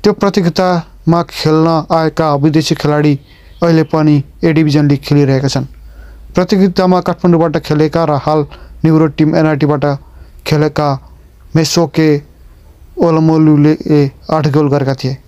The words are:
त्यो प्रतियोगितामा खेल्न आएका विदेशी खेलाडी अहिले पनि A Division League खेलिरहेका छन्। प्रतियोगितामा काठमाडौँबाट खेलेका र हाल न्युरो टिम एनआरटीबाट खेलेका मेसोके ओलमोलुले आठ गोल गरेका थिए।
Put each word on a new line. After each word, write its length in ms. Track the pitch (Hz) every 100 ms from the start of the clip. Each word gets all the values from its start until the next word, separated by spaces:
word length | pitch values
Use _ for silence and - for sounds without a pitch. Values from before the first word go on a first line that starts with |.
त्यो 120 | 208
प्रतियोगितामा 1080 | 202 202 196 175 156 185 175 - - - 170
खेल्न 440 | 170 - 156 156 160 160 147
आएका 460 | 165 160 151 160 143
विदेशी 380 | 143 156 151
खेलाडी 440 | 151 147 147 151 139 - - - -
अहिले 200 | 170 160
पनि 380 | 156 160 151 147 139 -
A 80 | 165
Division 360 | 156 156 147 147
League 120 | 143
खेलिरहेका 480 | - 147 143 135 135
छन्। 180 | 135 135 - - - - - -
प्रतियोगितामा 680 | - 180 208 196 175 185 180
काठमाडौँबाट 560 | 175 170 180 170 165 151
खेलेका 460 | - 151 156 165
र 160 | 165 143
हाल 260 | - 156 147 - - -
न्युरो 220 | 160 156 156 143
टिम 200 | 156 165
एनआरटीबाट 480 | 156 151 143 147 147 139 - - - -
खेलेका 440 | - 151 151 147 147 135 - - - - - 160
मेसोके 520 | 156 - 165 - 156 147 143 - - - - - - -
ओलमोलुले 760 | 170 160 160 160 156 147 147 156 - 151 135 - -
आठ 200 | 156 151
गोल 200 | 143 147
गरेका 260 | 143 135
थिए। 220 | 135 131 131